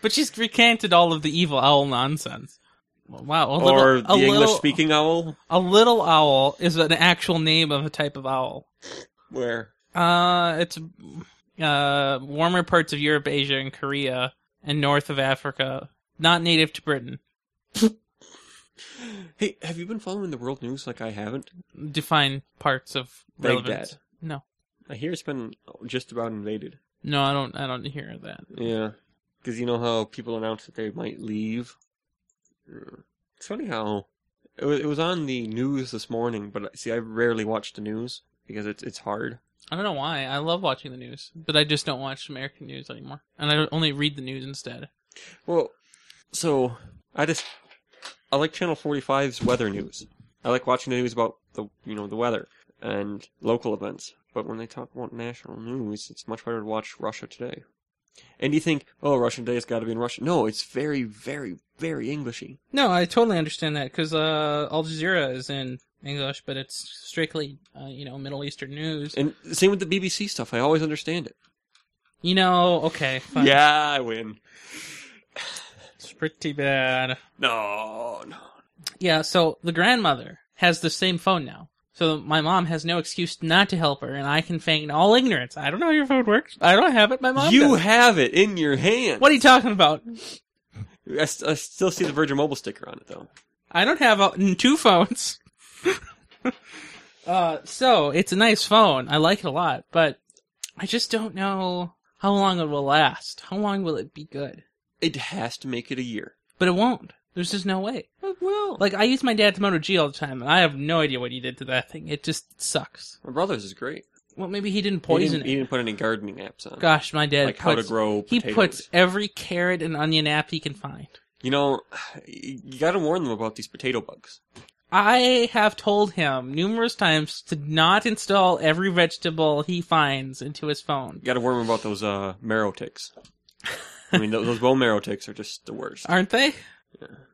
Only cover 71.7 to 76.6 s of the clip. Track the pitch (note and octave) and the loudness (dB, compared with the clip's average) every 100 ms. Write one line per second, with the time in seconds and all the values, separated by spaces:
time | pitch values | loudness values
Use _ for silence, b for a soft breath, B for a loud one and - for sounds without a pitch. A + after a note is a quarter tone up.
71.7 | _ _ _ _ _ E3+ F#3+ F#3 F3+ F3 | _ _ _ _ _ 0 4 6 6 6
72.7 | E3+ E3 - C#3 C3 - - C#3 C#3 D3 | 4 0 -2 -2 -4 -4 4 8 10 8
73.7 | D3+ D3+ C#3+ A#2+ A2+ A2 G#2+ B B B | 6 2 -2 -2 -6 -8 -14 B B B
74.7 | B B B B B _ - B B B | B B B B B _ -14 B B B
75.7 | B B B - - D#3 _ D#3 C#3+ | B B B -20 -8 -8 _ -8 -4